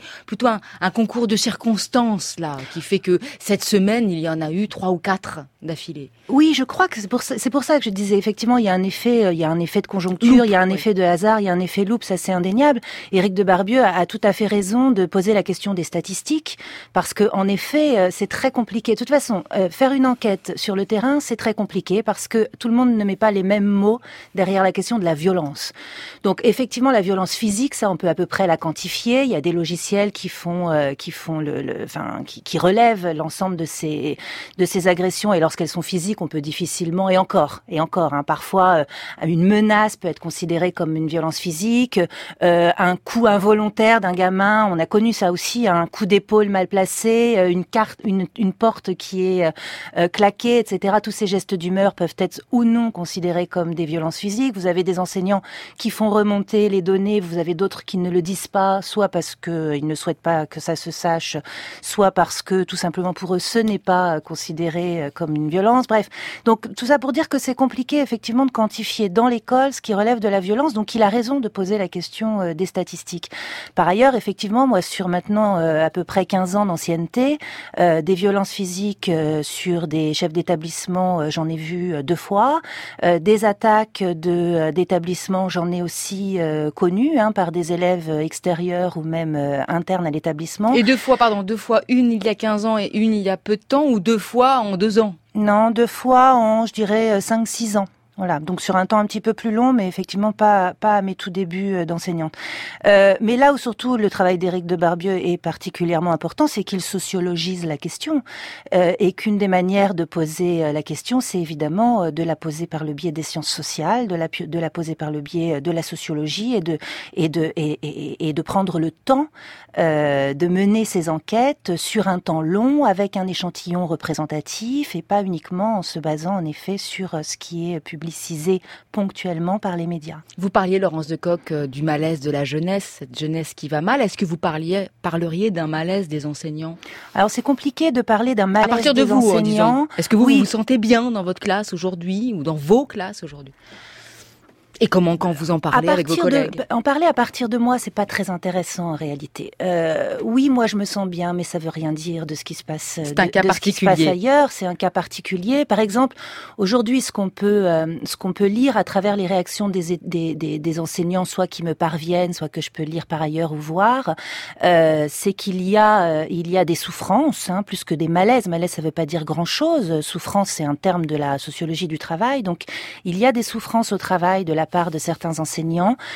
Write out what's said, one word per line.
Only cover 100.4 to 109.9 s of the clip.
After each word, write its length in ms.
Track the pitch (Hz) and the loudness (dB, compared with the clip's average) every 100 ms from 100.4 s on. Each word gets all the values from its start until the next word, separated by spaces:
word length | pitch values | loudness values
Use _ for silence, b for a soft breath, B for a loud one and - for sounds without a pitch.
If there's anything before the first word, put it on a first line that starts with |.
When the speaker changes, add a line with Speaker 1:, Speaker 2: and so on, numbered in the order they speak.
| 214 202 180 | 4 4 2
Speaker 2:
pas 220 | - 214 208 | 0 2 2
à 80 | |
mes 100 | 190 | 0
tout 160 | 185 202 | -4 -6
débuts, 460 | 180 175 185 196 185 | -4 -4 -4 -2 -2
euh, 100 | 165 | -2
d'enseignante. 480 | 170 180 165 156 - B B B B - | -4 -4 -4 -4 -8 B B B B 6
Euh, 260 | 202 196 190 | 8 8 4
mais 160 | 220 247 | 2 4
là 160 | 277 | 4
où 40 | 277 | 4
surtout 380 | 240 208 247 247 | -2 -4 -2 2
le 140 | 202 | 2
travail 300 | - 185 180 | 2 2 2
d'Éric 260 | 180 180 170 | 0 -2 -2
de 100 | 180 | 0
Barbieux 480 | 170 175 190 185 | 2 0 -2 -2
est 140 | 175 175 | -2 -2
particulièrement 720 | 170 - 180 - 170 165 175 | -4 -6 -8 -4 0 0 0
important, 360 | 165 165 - 202 | -2 -2 -2 -2
c'est 160 | 214 | -2
qu'il 180 | 185 190 | -4 -4
sociologise 840 | - 190 - 185 180 170 170 180 | -4 -6 -4 -4 -2 -2 -4 -4
la 140 | 170 143 | -4 -6
question, 460 | 170 - 311 302 - B B B B | -8 -8 -4 -4 -4 B B B B
euh, 200 | 180 180 185 | 2 2 2
et 160 | 180 | 0
qu'une 240 | - 220 202 | 0 -2 0
des 100 | 202 | 2
manières 460 | 185 185 196 196 | 2 2 2 2